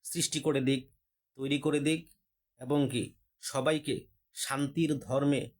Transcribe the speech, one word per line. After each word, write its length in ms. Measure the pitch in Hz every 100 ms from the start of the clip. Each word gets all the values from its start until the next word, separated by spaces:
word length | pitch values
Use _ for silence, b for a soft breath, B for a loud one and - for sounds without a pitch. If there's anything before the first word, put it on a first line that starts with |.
সৃষ্টি 360 | - 175 - 156
করে 220 | 156 139
দিক, 300 | 131 135 - _ _ _ _ -
তৈরি 240 | 135 143
করে 200 | 151 147
দিক, 320 | 143 160 165 _ _ _ _ _
এবং 300 | 127 147 131
কি 220 | 113 90 _ _ _
সবাইকে 640 | - 135 131 156 147 113 - _ _
শান্তির 640 | - - 135 139 170 160 143
ধর্মে 500 | - 131 143 135 -